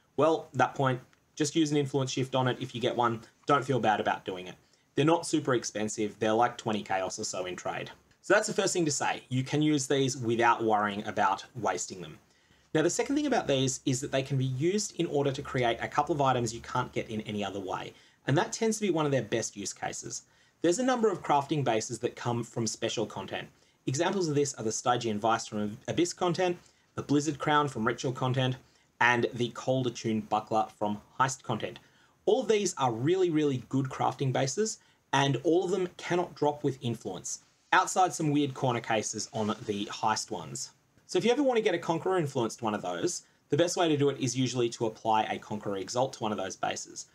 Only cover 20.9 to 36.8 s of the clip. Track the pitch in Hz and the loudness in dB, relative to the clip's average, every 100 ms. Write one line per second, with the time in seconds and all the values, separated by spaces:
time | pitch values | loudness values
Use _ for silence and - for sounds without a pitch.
20.9 | 247 220 180 - 147 139 156 131 110 - | 2 2 0 2 2 2 0 2 0 -2
21.9 | 113 120 - 127 120 113 - 110 - 113 | -4 -4 -4 -2 -2 -4 -4 -4 -2 -4
22.9 | - 104 - 90 92 - _ _ _ - | -2 -4 -6 -8 -8 -10 _ _ _ -4
23.9 | 135 170 196 170 143 139 - 110 - 127 | 0 0 0 0 2 0 -2 -4 -2 0
24.9 | 123 117 104 113 113 - 107 104 104 - | 0 0 0 2 2 0 -4 -4 -6 -6
25.9 | 107 175 - 180 170 185 175 - _ _ | -2 -2 0 0 2 0 -2 -8 _ _
26.9 | - - 143 151 139 - 147 147 123 110 | -10 0 2 2 -2 2 2 2 0 -2
27.9 | 120 139 131 127 127 131 127 _ _ _ | -2 -4 -2 0 2 0 -2 _ _ _
28.9 | - 120 120 117 107 120 - - 131 123 | 2 4 4 2 0 -4 -4 -2 0 0
29.9 | 117 113 110 104 107 - 110 107 - 104 | -2 -2 -2 0 -2 0 0 0 -2 -4
30.9 | 104 - - 131 - - 107 95 - _ | -4 -8 0 0 0 -6 -4 -4 -10 _
31.9 | _ _ _ - 247 214 214 190 - 131 | _ _ _ 2 2 4 2 2 0 0
32.9 | 113 139 185 180 151 147 131 - 135 135 | 0 2 2 4 4 2 0 -2 -2 -2
33.9 | - 123 127 135 127 139 - 220 - _ | 0 -2 0 0 0 0 0 -2 -4 _
34.9 | _ - 135 139 135 170 170 190 185 180 | _ -2 2 2 2 2 2 2 0 -2
35.9 | - - 175 170 - 147 147 143 131 | -6 -2 -2 -2 0 0 0 -2 -2